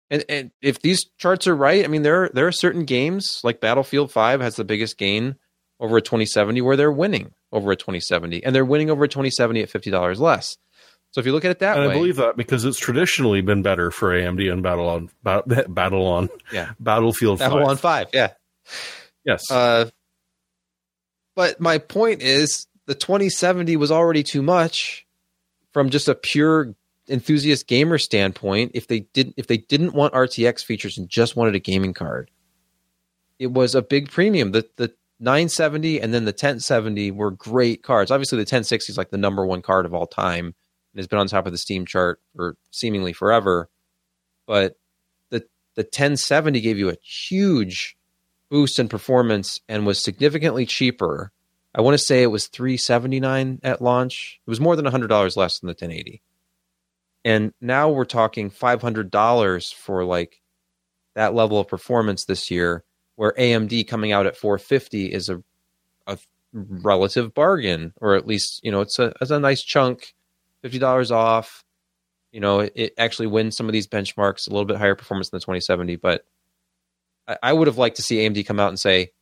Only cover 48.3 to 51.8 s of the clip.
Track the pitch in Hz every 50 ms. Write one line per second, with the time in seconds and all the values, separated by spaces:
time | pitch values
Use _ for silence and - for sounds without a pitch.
48.3 | _ _ _ - 147 147 143 131 - - - - - 104 - - 127 123 123 113
49.3 | 107 101 95 - - - _ - 110 107 104 101 98 - - 101 92 - 135 147
50.3 | 147 156 151 160 110 131 123 - - - 131 127 123 - 101 82 71 71 95 104
51.3 | _ _ _ _ _ _ _ _ - -